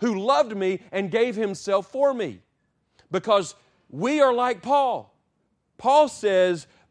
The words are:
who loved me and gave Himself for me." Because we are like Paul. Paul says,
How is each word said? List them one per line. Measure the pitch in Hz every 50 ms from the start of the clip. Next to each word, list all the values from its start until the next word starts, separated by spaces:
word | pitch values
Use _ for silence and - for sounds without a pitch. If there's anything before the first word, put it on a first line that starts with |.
who | 214 240 214 190
loved | 196 240 277 285 294 220 214
me | 196 190 185 190 180 - -
and | - 196 196 180
gave | 160 226 233 247 208
Himself | 214 220 202 190 - - 202 196 202 190
for | - - 262 285 277 262
me." | 240 202 139 98 90 _ _ _ _ _ _ _ _ _ _ _ _ _ -
Because | - 185 - 220 214 202 175 - - _ _ _ _ _ _ _
we | - 139 190 254 302 302
are | 277 262 240
like | 240 247 247 247 170
Paul. | - 233 285 285 277 254 214 139 107 _ _ _ _ _ _ _ _ _ _ _ _ _ _
Paul | _ - 240 277 302 302 262
says, | - - 214 208 190 185 185 185 175 160 - _ _ _ _ -